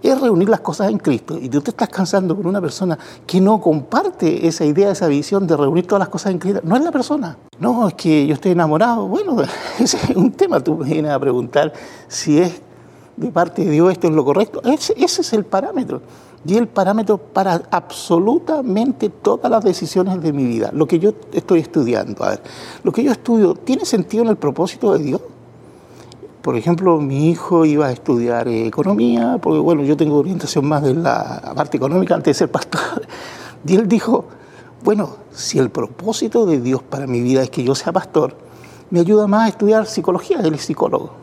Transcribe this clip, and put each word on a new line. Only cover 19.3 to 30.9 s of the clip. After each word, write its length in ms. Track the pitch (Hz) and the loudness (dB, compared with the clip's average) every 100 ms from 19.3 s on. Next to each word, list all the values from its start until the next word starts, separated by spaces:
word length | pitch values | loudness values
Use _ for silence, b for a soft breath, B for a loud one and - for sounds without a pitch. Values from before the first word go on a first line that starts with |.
| - - | 0 0
las 120 | 226 | 2
decisiones 580 | 208 180 160 190 190 190 | 2 -2 -2 -2 0 0
de 100 | 160 | -2
mi 140 | 143 127 | 0 -2
vida, 240 | 113 107 | -2 -4
lo 140 | - 151 | 0 2
que 120 | 165 | 2
yo 140 | 196 214 - | 2 0 -6
estoy 260 | - - 175 | -6 0 0
estudiando. 640 | 147 - - 117 98 101 | 2 0 0 0 -2 -4
A 60 | 98 | -4
ver, 120 | 98 B B B B | -4 B B B B
lo 80 | - | -2
que 120 | - | 0
yo 80 | 277 | 0
estudio, 440 | 226 - 226 196 - | 0 0 2 2 0
¿tiene 300 | - 262 381 | -2 -2 0
sentido 380 | - 165 214 | -2 -2 -2
en 60 | 233 | 0
el 80 | 214 | 0
propósito 560 | 147 131 170 - 214 | -2 -2 -4 -2 0
de 100 | 185 | 0
Dios? 180 | 147 135 - - - - - B B B B - - - | 0 -6 -8 -20 -20 -20 -20 B B B B -20 -20 -10
Por 140 | - 123 | -4 -2
ejemplo, 440 | 147 170 185 160 | 0 2 4 2
mi 280 | 143 135 156 | 2 2 2
hijo 360 | 165 - 175 160 | 0 2 4 4
iba 220 | 147 143 | 4 0
a 40 | |
estudiar, 560 | 120 - 123 120 117 120 | -2 0 0 2 -2 -2
eh, 180 | 113 113 | -2 -2
economía, 720 | 110 - 104 120 120 117 208 | -2 0 2 2 2 0 0
porque, 180 | - 156 | 0 2
bueno, 240 | 156 165 | 2 2
yo 140 | 139 151 | 2 2
tengo 200 | 156 147 | 2 2
orientación 480 | 147 175 - - 143 | 2 -2 -2 -2 0
más 160 | 151 | 0
de 100 | 143 | 2